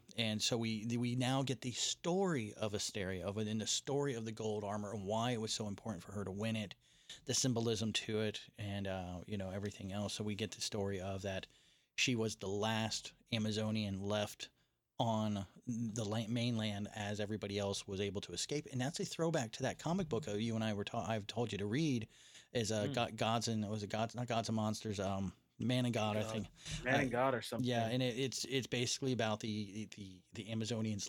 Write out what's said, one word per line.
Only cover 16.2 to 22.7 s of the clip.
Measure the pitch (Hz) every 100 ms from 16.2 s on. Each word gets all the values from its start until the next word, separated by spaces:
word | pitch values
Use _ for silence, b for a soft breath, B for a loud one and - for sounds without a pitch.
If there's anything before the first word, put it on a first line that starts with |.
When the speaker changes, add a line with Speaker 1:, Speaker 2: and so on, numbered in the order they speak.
| 107
Speaker 1:
mainland | 120 120 113 107 101 104
as | 107 104 104
everybody | 104 107 104 101
else | 101 98 -
was | 98
able | 101 95
to | -
escape. | 87 - 147 -
And | 123
that's | 127 -
a |
throwback | 190 - 165 160 113
to | -
that | 123 -
comic | 156 190 160
book, | 113 -
uh, |
you | 104 113
and | 110
I | 110
were | 101
ta-, | 101 117 92
I've | 113 101
told | - 117
you | 98
to | 101
read, | 127 160 120 110 B B B B
is, | 123 104